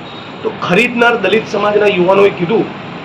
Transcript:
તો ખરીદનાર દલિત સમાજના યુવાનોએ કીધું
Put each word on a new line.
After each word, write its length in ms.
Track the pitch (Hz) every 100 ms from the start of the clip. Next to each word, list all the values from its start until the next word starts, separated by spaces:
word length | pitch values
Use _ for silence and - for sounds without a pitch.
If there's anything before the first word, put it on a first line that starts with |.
| - - - -
તો 80 | 220 -
ખરીદનાર 540 | - 180 240 240 233 220
દલિત 320 | 185 214 -
સમાજના 380 | 202 208 208 208
યુવાનોએ 440 | 180 175 196 202
કીધું 340 | 175 170 220 - - - -